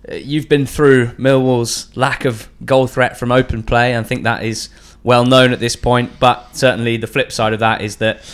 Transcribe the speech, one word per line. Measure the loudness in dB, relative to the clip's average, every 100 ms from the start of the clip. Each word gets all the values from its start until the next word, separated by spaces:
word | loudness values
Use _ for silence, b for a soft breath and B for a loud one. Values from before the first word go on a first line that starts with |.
| -14
Uh, | -14
you've | -6 -6 0
been | 0 0
through | 2 4 4 2
Millwall's | 0 2 2 2 0 -2 -6 -10 -4
lack | -4 -2 -4
of | -4 -14 -16 0
goal | 0 2
threat | 0 -2 -2
from | 0
open | 0 0 -4
play. | -2 0 0 -2
I |
think | -4 -4
that | -4 -4
is | -4 -8 -12 b b b
well | 2 2 6
known | 4 4
at | 2
this | -4 -4
point, | 0 0 -2 0
but | 0 0 -6 0
certainly | 0 0 -2 -4
the | -4
flip | -4 -4
side | -2 -2
of | 0
that | 0 0
is | -6 -4
that | -4 -4 B